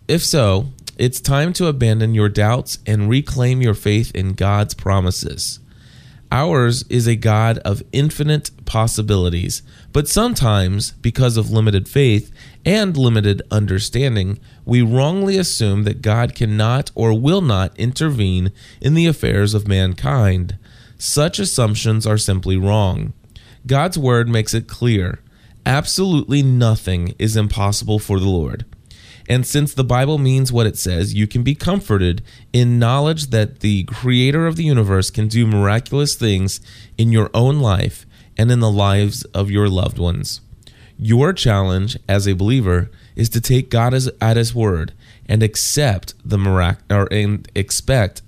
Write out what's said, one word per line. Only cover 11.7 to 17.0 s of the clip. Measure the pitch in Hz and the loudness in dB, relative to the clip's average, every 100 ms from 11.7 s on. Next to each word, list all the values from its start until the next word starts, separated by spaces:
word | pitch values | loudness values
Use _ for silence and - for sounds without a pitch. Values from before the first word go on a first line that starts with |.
| 98 - | 2 0
faith | 143 135 104 - - - - | 2 2 2 -2 -14 -20 -8
and | - 208 196 147 | -2 0 0 2
limited | 123 110 101 98 - | 2 2 2 0 -2
understanding, | 107 104 95 - 120 135 107 92 104 - - | -2 0 -2 -2 -2 0 0 -2 -6 -10 -14
we | - 120 | 0 2
wrongly | 113 123 143 190 196 190 | 2 2 0 0 0 0
assume | 175 - 107 98 | -2 -2 0 0
that | 104 - | -2 -2
God | 107 110 123 - | 0 0 0 -2
cannot | 110 107 110 127 - | -2 0 0 0 -4
or | - | -2